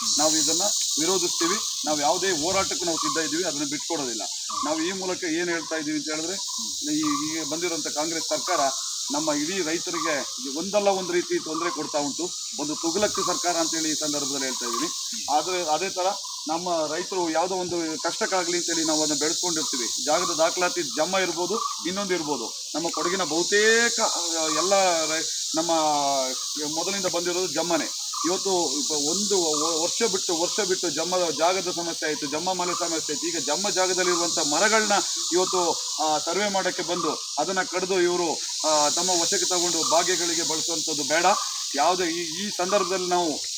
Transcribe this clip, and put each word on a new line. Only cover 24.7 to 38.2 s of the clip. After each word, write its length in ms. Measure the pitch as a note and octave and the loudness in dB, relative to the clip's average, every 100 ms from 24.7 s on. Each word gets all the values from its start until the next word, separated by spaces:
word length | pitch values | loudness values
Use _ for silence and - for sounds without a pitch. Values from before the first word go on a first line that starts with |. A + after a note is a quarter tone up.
| G3 F#3 E3 D#3 | 4 6 4 2
ರೈ-, 200 | D#3+ D3 - - D#3 | -2 -2 -4 -2 0
ನಮ್ಮ 160 | E3+ D#3+ D#3 D3 C#3 C3+ C3 B2+ - C#3+ D3 D#3+ | 2 2 4 4 2 2 0 -4 -6 -4 -4 -2
ಮೊದಲಿಂದ 300 | F3+ G3 F#3 | -2 -2 -2
ಬಂದಿರೋದು 420 | E3+ F3 F3 F3+ | 0 0 0 0
ಜಮ್ಮನೆ. 580 | D3 E3+ D#3+ - - - - D#3 | 0 0 0 0 -6 -6 -2 0
ಇವತ್ತು 540 | F#3+ G3 F3+ D#3 D3 | 0 2 2 2 0
ಇಪ್ಪ-, 300 | C#3+ D3+ C#3+ | 0 0 0
ಒಂದು 320 | F#3 G#3 G3 | 0 2 2
ವ-, 420 | E3 D3+ D#3+ D#3+ | 2 0 0 0
ವರ್ಷ 200 | E3+ - A3+ | 0 0 0
ಬಿಟ್ಟು 300 | F#3+ - D#3+ | 0 -2 0
ವರ್ಷ 180 | E3+ - | 0 0
ಬಿಟ್ಟು 300 | F#3 F#3 F3 | 0 0 0
ಜಮ್ಮ 400 | C#3+ E3+ F#3 E3+ | -2 0 0 0
ಜಾಗದ 420 | C#3+ E3 F#3+ F3 | 2 2 2 -2
ಸಮಸ್ಯೆ 360 | E3+ E3+ D#3 D#3+ | -4 -4 -4 -2
ಆಯ್ತು, 180 | D3 D3 | -2 -4
ಜಮ್ಮ 260 | D3+ F#3 | -2 -2
ಮನೆ 260 | F3+ F3+ E3+ | -2 -2 -2
ಸಮಸ್ಯೆ 340 | E3+ D#3+ D3+ | -2 -2 -2
ಆಯ್ತು. 140 | D3 E3 | -4 -2
ಈಗ 100 | E3 | -2
ಜಮ್ಮ 320 | C#3 E3 G3+ | 0 0 0
ಜಾಗದಲ್ಲಿರುವಂಥ 720 | F3+ F#3 F3+ F3+ E3+ E3+ E3+ | 2 2 2 2 2 0 0
ಮರಗಳನ್ನ 540 | D3 D3+ G#3 A3 G#3+ G3 - - E3 | 0 4 4 4 4 2 2 -2 0
ಇವತ್ತು, 480 | F3 F3+ F#3 E3+ - - - | 2 2 2 2 0 -2 0
ಆ, 140 | D#3 D3+ | 0 2
ಸರ್ವೆ 300 | E3 F3+ G#3 | 0 0 0
ಮಾಡಕ್ಕೆ 360 | G3 F3+ F#3 | 0 0 -2
ಬಂದು 520 | D#3+ F3 D#3+ - - - | -2 -2 0 -2 -4 -2
ಅದನ್ನ 240 | D#3+ F#3+ | 0 0
ಕಡ್ದು 380 | D3+ F3+ F3+ F#3+ | -2 -2 0 4
ಇವ್ರು, 320 | F3 F3 | 4 2